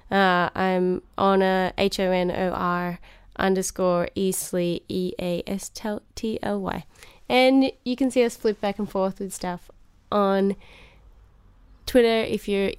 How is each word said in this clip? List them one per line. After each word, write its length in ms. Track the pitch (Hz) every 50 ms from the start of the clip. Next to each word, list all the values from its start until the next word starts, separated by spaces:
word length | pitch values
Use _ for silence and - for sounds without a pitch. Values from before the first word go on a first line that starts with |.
| - -
Uh, 380 | 190 196 190 185 180 175 175 - -
I'm 480 | - 190 190 185 180 185 180 185 - - - - -
Honor, 520 | 196 196 196 190 190 190 190 185 185 175 -
H 220 | - 196 196 - -
O 120 | 190 180
N 200 | 185 180 180 180
O 180 | - - 190 180
R 500 | - - 185 175 175 175 180 175 175 - - - - - - - -
underscore 720 | - 190 190 190 190 185 - - - 185 180 175 175 - - -
Eastly, 680 | - 196 185 185 - - - 185 180 175 175 170 - _
E 260 | - - 185 180 180 - -
A 220 | 180 175 175 170 -
S 240 | - 196 190 - - - - - 220 208 - _ _ -
T 240 | - - 220 220 -
L 180 | - 202 202 202
Y. 240 | 185 180 - - - - - - - - - - - -
And 420 | 247 254 254 262 269 269 262 262 - _ -
you 100 | 247 247
can 140 | - 269 254
see 160 | - 254 233
us 100 | 233 -
flip 240 | - - 220 202 -
back 200 | 214 202 202 -
and 100 | 208 -
forth 300 | - 196 190 190 185 -
with 160 | 196 185 -
stuff 340 | - - 180 175 175 - - - - - - _ _ _ -
on 440 | 202 208 196 196 196 196 196 196 196 - - - - - - - - - - - - - - - - - _ - _ - - - - - -
Twitter 420 | - - 254 233 226 226 220 220
if 200 | - - 202 -
you're 240 | 208 202 196 196 190 -